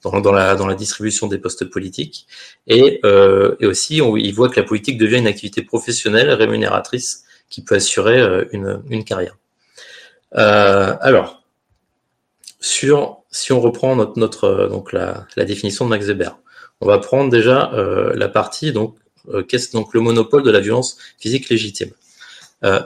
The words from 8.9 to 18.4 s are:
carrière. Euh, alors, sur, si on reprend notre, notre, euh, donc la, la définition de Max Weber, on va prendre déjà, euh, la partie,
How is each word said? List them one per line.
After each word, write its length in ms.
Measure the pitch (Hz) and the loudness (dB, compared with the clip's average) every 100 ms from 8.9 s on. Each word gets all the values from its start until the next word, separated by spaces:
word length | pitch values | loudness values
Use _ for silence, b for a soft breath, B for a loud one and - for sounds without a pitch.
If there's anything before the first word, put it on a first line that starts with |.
| 113 | -8
carrière. 320 | 107 95 90 - _ _ B B B B B B _ - | -6 -6 -6 -10 _ _ B B B B B B _ 2
Euh, 580 | 110 104 101 98 98 - | 4 6 6 4 2 -2
alors, 420 | 135 117 - - _ _ _ _ _ _ _ _ _ _ - - | 0 0 0 -8 _ _ _ _ _ _ _ _ _ _ -20 -12
sur, 580 | - - 139 143 - - _ | -6 -2 2 2 0 -8 _
si 220 | - - | -8 -2
on 80 | 127 | 2
reprend 360 | 117 117 131 131 | 2 0 0 0
notre, 200 | 104 - | 0 -2
notre, 280 | 110 - | -4 -2
euh, 240 | 101 98 98 | -2 0 -2
donc 240 | 98 95 | -4 -8
la, 340 | 92 92 90 - - | -6 -6 -8 -10 -6
la 80 | |
définition 400 | 95 101 104 98 | -4 -4 -6 -4
de 60 | 123 | -2
Max 160 | 110 101 | -2 -2
Weber, 320 | 98 87 - B B B _ | -4 -6 -10 B B B _
on 60 | 95 | 2
va 120 | 101 | 2
prendre 320 | - 131 139 | 2 0 2
déjà, 420 | 120 113 131 - | 4 4 2 0
euh, 400 | - 95 95 - | -2 -2 0 -2
la 140 | - 101 | -2 -2
partie, 440 | 107 | -2